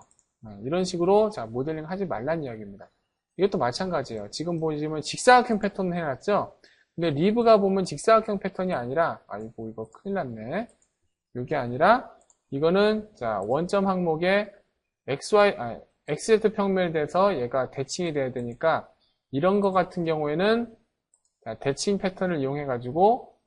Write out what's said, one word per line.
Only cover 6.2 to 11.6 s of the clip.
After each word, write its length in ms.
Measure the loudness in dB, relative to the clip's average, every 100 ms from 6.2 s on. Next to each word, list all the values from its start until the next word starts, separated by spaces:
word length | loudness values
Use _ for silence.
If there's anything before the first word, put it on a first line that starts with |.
| -2 -2 -2 -10 _ _ _
근데 160 | -4 -2
리브가 480 | 2 2 4 6 6
보면 260 | 6 0
직사각형 540 | -2 -2 4 4 4 -4
패턴이 360 | -4 -4 -4
아니라, 480 | -2 -2 0 0 -2 -10
아이고, 440 | -12 -12 -12 -12
이거 180 | -10 -12
큰일 240 | -12 -6
났네. 540 | -6 -6 -8 -8 -8 -8 _ _ _ _ _ _ -10
이게 200 | -4
아니라, 580 | -4